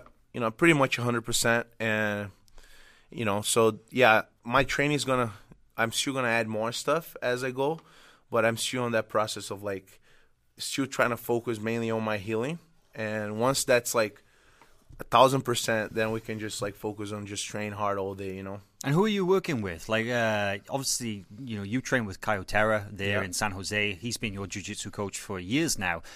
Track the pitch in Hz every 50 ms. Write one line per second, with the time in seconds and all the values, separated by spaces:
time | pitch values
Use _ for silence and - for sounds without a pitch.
0 | - - _ _ _ _ - 127 120 113 110 - 165 170 160 143 135 131 - -
1 | 120 123 120 117 113 - 113 - - 120 117 117 117 - _ - 113 110 107 107
2 | 107 104 104 104 104 98 - _ _ - - - - - - - - - - -
3 | _ - - - 117 107 98 104 104 - - 117 113 110 107 104 - - - 127
4 | 123 113 110 107 - - _ _ - 117 120 135 135 135 - - 143 143 151 139
5 | 123 131 131 127 123 113 101 - - - - _ _ _ _ - 113 113 113 -
6 | - 139 131 135 127 117 113 117 113 110 110 107 110 113 113 - - - 147 165
7 | 160 - - - - 123 123 123 127 131 123 127 135 147 160 156 - - - -
8 | - - - _ _ - 117 117 110 113 117 113 - - - 127 123 120 117 110
9 | 110 - - 110 107 110 - 107 98 - 104 98 101 101 98 95 - - - -
10 | _ _ - - _ _ _ _ _ _ _ - - - - - 135 - - -
11 | 120 120 120 110 - - 120 117 113 123 117 107 107 113 117 117 113 113 113 113
12 | 110 107 107 104 95 110 113 110 117 139 170 170 - _ _ _ _ _ - 113
13 | 110 107 107 107 107 104 107 110 117 131 139 - - - 127 120 120 - - 120
14 | 110 104 - - _ _ _ _ _ _ _ - - - - _ _ - - -
15 | - - - 117 131 131 135 135 - - 120 - - - 117 110 104 - - 110
16 | 110 110 110 113 - - 110 107 107 107 - - 101 101 98 - - 107 101 107
17 | 104 101 104 104 104 98 104 98 - - - 104 104 104 101 101 107 101 101 98
18 | 95 98 98 98 98 95 92 95 95 98 98 101 - _ _ - - 135 143 170
19 | 208 220 208 202 185 175 190 190 - - 151 117 104 95 85 80 - - 110 110
20 | 113 120 123 120 117 110 107 104 101 101 98 101 - - 131 135 135 - - -
21 | 127 113 107 101 87 - 104 104 135 123 113 101 98 101 110 131 - - 139 127
22 | 113 101 90 - - - 107 95 90 - - 104 107 110 110 104 101 101 104 95
23 | 98 101 101 104 98 95 87 - 110 104 95 95 95 82 104 107 104 104 95 85
24 | 113 120 107 - 120 110 95 98 98 95 - 104 87 104 104 - - 101 - -
25 | 104 98 - - - - 101 92 90 90 117 151 165 139 - 110 98 90 85 85
26 | - - -